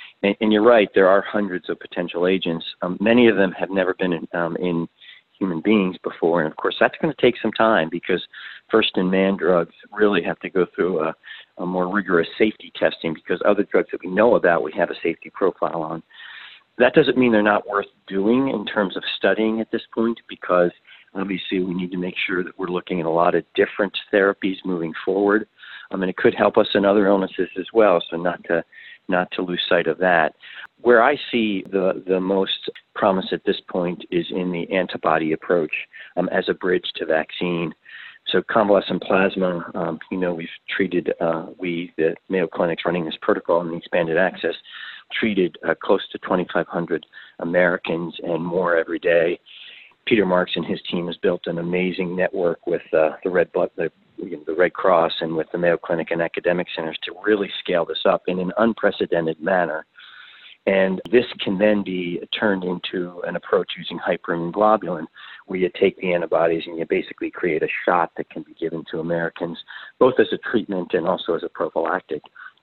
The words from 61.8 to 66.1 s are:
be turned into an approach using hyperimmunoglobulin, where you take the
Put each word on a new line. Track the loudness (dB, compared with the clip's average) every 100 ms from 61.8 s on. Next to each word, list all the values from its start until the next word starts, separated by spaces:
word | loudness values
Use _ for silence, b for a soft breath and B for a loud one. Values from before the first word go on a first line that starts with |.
be | -2 -4 -4 -6 -6 -2
turned | 0 0
into | -2 -6 -6 -6 -6 -8 -8
an | -8
approach | 0 0 0 -8
using | -10 -8
hyperimmunoglobulin, | -4 -4 -4 -4 -2 2 4 2 0 -6 -8 B B B -8
where | -2
you | -2 2
take | 0 0
the | -2